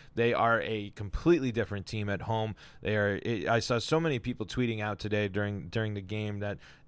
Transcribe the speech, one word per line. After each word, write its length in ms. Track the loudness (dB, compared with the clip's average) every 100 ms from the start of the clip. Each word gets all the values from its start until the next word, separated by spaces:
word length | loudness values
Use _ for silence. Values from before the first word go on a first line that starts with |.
| -8
They 180 | 2 2
are 300 | 4 4 4
a 280 | 2 -4 -6
completely 580 | -8 -6 2 4 6 4
different 340 | 0 -2 -4 -6
team 220 | -4 -2
at 140 | -2
home. 320 | -2 -2 -2 -6 -14 -6
They 160 | 0 2
are, 240 | 2 0 -2 -2 2
I 100 | 2
saw 180 | 2 0
so 220 | 2 2
many 180 | 2 0
people 280 | -4 -6 -4
tweeting 340 | -2 0 0
out 180 | -4 -4
today 300 | -2 0 0
during, 400 | 0 -2 -2 -4
during 260 | -2 -2
the 60 | -4
game 380 | -6 -6 -4 -4
that 200 | -6 -6 -12 -20